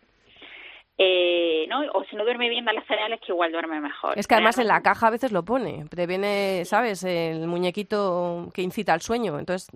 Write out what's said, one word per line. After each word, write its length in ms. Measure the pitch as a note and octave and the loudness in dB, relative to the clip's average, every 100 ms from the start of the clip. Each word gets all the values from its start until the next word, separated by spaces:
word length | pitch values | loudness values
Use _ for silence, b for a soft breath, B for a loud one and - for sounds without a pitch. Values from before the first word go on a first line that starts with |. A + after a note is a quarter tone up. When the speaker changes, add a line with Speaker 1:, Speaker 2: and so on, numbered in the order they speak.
| _ _ B B B B B B _ - | _ _ B B B B B B _ 2
Speaker 1:
Eh, 680 | F#3+ F3+ F3 F3 E3+ D#3+ D#3+ | 4 6 4 4 2 0 0
¿no? 120 | B3 D4+ | -4 -2
O 120 | G3 | -2
si 120 | - G#3 | -4 -4
no 80 | |
duerme 240 | A3 A#3+ A#3+ | -2 0 -2
bien, 160 | A#3 | 0
dale 160 | A#3 D4+ - | -2 -2 -2
cereales 320 | - G#3+ A3+ | -2 -2 -6
que 100 | - | -4
igual 220 | F3 E3+ | 0 0
duerme 280 | E3 E3 D3+ | 0 -4 -6
mejor. 380 | D3 - D2 - | -6 -6 -4 -2
Speaker 2:
Es 80 | - | 4
que 80 | |
además 220 | A3+ G#3+ A#3 | 6 6 4
en 80 | A3 | 4
la 80 | |
Speaker 1:
Realmente 140 | E3+ F#3 | 4 4
Speaker 2:
caja 180 | G3+ A3+ | 4 2
a 20 | |
veces 200 | A#3 C4 | 2 0
lo 140 | F#3 | -2
pone, 400 | F3 B3+ F3+ D3+ D3+ | 0 -2 -2 -6 -10
previene, 680 | E3 E3+ F#3 G3+ G3+ G3 F#3 | -4 -2 0 0 0 0 -2
Speaker 1:
Sí. 40 | |
Speaker 2:
¿sabes? 400 | F3+ G#3+ A#3+ F3+ | 0 2 2 -2
El 420 | F#3 E3+ E3 D#3+ E3 | -2 0 -2 -2 -4
muñequito 1000 | F3 F3+ G#3 G3 G#3 G3 F3 F3 F3 F3 | -2 -2 -2 -2 -2 0 0 -2 -4 -8
que 80 | G3 | -6
incita 320 | F3+ A3 F3+ | -4 -2 0
al 80 | E3 | 0
sueño, 360 | - A#3+ G#3 C#3+ | 0 -2 -2 -4
entonces, 300 | E3 F3+ - | -4 -6 -8